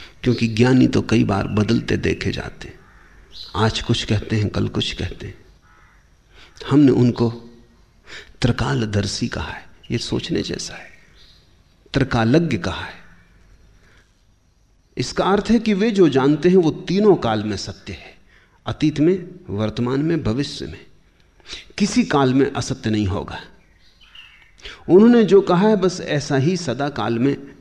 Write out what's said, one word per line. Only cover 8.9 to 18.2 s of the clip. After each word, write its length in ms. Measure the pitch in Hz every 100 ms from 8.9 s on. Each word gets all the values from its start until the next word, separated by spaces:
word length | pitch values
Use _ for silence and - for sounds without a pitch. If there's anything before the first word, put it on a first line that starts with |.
| 101 101 - 117
कहा 240 | - 80
है, 140 | - - - -
ये 60 | 120
सोचने 440 | - 127 - -
जैसा 340 | - - - -
है। 200 | - - _ - - _ _ _ _ _ _
त्रिकालज्ञ 640 | - 131 123 113 139 170 107
कहा 260 | 90 -
है। 120 | - - - - _ _ _ _ _ _ _ _ _ _ _ _ _ _ _ _ _ -
इसका 280 | 127 - 180
अर्थ 240 | 202 202
है 100 | 226
कि 140 | 226
वे 160 | 196 226
जो 160 | 196 165
जानते 400 | 131 135 151 175
हैं, 80 | 185
वो 140 | 160 143 -
तीनों 280 | 185 214 165
काल 260 | 117 107
में 120 | 104 98
सत्य 360 | - 95 -
है, 220 | 92 - -